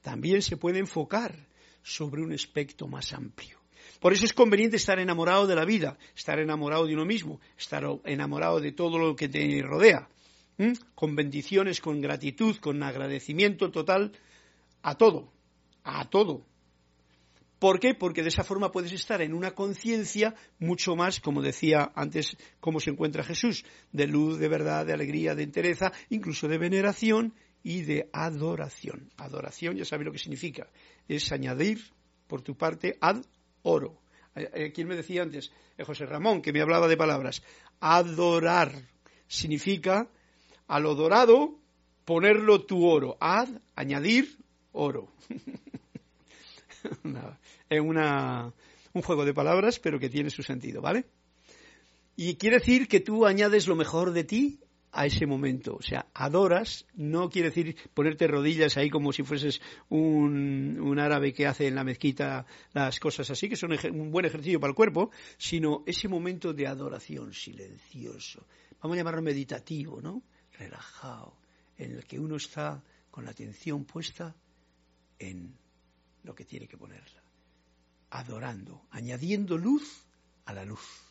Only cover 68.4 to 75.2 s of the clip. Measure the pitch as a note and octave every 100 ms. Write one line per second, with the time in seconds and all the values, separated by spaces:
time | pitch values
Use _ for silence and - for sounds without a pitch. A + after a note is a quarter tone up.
68.4 | _ _ _ - D#3 F3 E3+ D#3+ D#3+ C#3
69.4 | C3 C3 - D#3 D3+ A2+ C#3+ G#3 - _
70.4 | _ _ F#2+ - - - C3 A#2 - _
71.4 | _ _ _ _ B2+ A#2+ B2 B2+ D#3 D3+
72.4 | - - D3+ C#3+ _ _ _ - A#2+ A2
73.4 | A2 G#2 - D3 C#3 E3 D#3+ - E3+ D#3+
74.4 | _ _ _ _ _ _ _ _